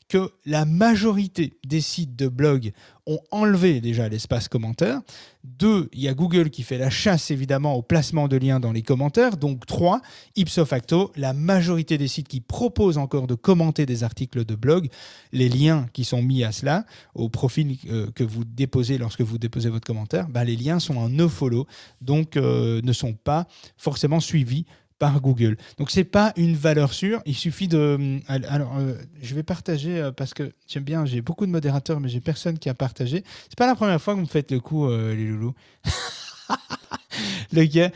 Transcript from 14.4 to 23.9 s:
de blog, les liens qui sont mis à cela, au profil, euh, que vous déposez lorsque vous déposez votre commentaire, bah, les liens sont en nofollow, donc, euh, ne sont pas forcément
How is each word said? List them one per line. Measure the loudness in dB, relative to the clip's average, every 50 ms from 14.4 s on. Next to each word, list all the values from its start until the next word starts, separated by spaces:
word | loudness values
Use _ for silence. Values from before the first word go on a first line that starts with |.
| -4
de | -4 -4
blog, | -2 2 2 2 2 2 -2 -8 -12 -20 -20 -20 -20 -14 _
les | -2 0 2 2
liens | 2 4 4 4 4 4 0 -2 -4
qui | -6 -4
sont | -2 0 0
mis | 2 2 2 2 0
à | 0
cela, | -2 -2 -2 0 0 0 -2 -4 -12 -20 -20 _ -8
au | -6 -4 -4
profil, | -2 0 -2 0 0 0 0 -2 -2 -6 -8 -6
euh, | -6 -4 -4 -4
que | -4 -4 -4
vous | -4 -4 -6 -8
déposez | -6 -4 -4 -2 0 0 0 0 0 0 -2
lorsque | -2 -4 -4 -4
vous | -4 -4 -4 -4
déposez | -6 -6 -4 -2 -2 -2
votre | -2 -4 -4 -6
commentaire, | -6 -6 -6 -4 -4 -4 -4 -4
bah, | -4 -2 -2
les | -2 -2 -2
liens | -2 -2 -2 -2
sont | -2 -2 -2 -2
en | -2 0
nofollow, | 2 2 2 2 2 0 0 0 0 0 -2 -4 -8 -20 -20 -20 _ -10
donc, | -2 0 2 2 2 0 0
euh, | 0 2 2 2 2 2 0 0 0 0
ne | 0 0
sont | 0 -2 -4 -6
pas | -4 -2 0 0 0 0 -4 _ -20 -20 -20 _ _
forcément | -6 -4